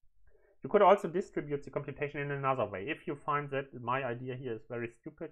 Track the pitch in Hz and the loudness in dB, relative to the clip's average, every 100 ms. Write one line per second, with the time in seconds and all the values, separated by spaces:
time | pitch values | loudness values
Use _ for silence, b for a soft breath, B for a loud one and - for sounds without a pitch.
0 | - - - b b b 135 202 190 202 | -20 -20 -20 b b b 2 8 8 8
1 | 180 160 208 - 151 143 - 147 139 139 | 4 -4 -4 -6 -4 -4 -4 -6 -6 -4
2 | 147 147 143 139 135 131 104 98 104 160 | -4 -4 -4 0 0 2 0 -2 -4 -6
3 | - 143 - 143 143 135 135 131 117 127 | -6 -6 -2 -2 0 -4 -4 -8 -2 0
4 | 131 120 127 127 135 110 - 120 117 - | 0 -4 -6 -6 -6 -6 -6 -6 -6 -8
5 | - 151 160 | -16 -12 -12